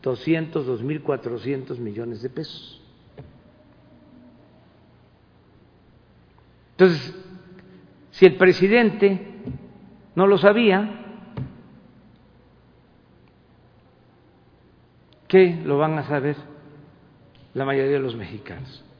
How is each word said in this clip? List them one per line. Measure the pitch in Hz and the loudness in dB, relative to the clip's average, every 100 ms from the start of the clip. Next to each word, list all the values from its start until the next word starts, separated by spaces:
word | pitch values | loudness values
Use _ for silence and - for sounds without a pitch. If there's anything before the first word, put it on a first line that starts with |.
doscientos, | 135 120 - 165 160 160 131 | -6 -6 -2 -2 -2 -6 -6
dos | 117 | -6
mil | 127 151 | -6 -6
cuatrocientos | 147 131 120 117 117 139 127 120 | -4 -6 -6 -8 -6 -8 -8 -10
millones | 113 104 117 107 | -10 -10 -10 -10
de | 127 | -10
pesos. | 151 156 - - - - _ _ - - - - _ _ _ _ - - - 247 _ _ _ _ _ _ _ _ _ _ _ _ _ _ _ _ _ _ _ _ _ _ _ _ | -10 -14 -16 -20 -20 -20 _ _ -20 -20 -20 -20 _ _ _ _ -20 -20 -20 -20 _ _ _ _ _ _ _ _ _ _ _ _ _ _ _ _ _ _ _ _ _ _ _ _
Entonces, | - 185 156 127 - - - - - - - - - - | 4 4 4 -8 -18 -20 -20 -20 -20 -20 -20 -20 -20 -20
si | - 185 | 4 4
el | - | 6
presidente | 185 180 190 240 220 - 202 190 - - - - - - - - - - | 4 4 4 4 2 2 0 0 -8 -16 -16 -16 -18 -20 -20 -20 -8 2
no | 196 | 4
lo | 196 | 6
sabía, | 196 214 226 190 214 - - - - - - - - - - - - _ _ _ _ _ _ _ _ _ _ _ _ _ _ _ _ _ _ _ _ _ _ _ _ _ _ _ _ _ _ _ _ | 6 6 4 2 -2 -10 -18 -20 -18 -14 -14 -16 -20 -20 -20 -20 -20 _ _ _ _ _ _ _ _ _ _ _ _ _ _ _ _ _ _ _ _ _ _ _ _ _ _ _ _ _ _ _ _
¿qué | 190 180 165 | 4 4 2
lo | 156 143 | -4 -2
van | 156 156 | 0 -2
a | |
saber | 131 143 139 143 - - - - - _ _ _ _ _ - | -4 -4 -4 -8 -14 -20 -20 -20 -20 _ _ _ _ _ -12
la | 127 135 | -6 -2
mayoría | 139 135 | 0 0
de | 143 | 0
los | 135 117 | -2 -8
mexicanos? | 90 104 - 98 135 - - | -12 -14 -16 -16 -16 -20 -20